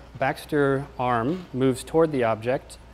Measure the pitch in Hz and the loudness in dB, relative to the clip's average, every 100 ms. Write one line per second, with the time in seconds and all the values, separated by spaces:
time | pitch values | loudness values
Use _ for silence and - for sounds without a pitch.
0 | - - 135 151 - 151 139 135 139 - | -14 -4 -4 -4 -2 2 2 2 -4 -4
1 | 127 120 117 185 175 127 131 120 - 160 | 0 2 0 -4 -6 0 0 0 0 2
2 | 165 143 113 107 113 139 - - - | 2 2 0 0 -2 -4 -6 -18 -20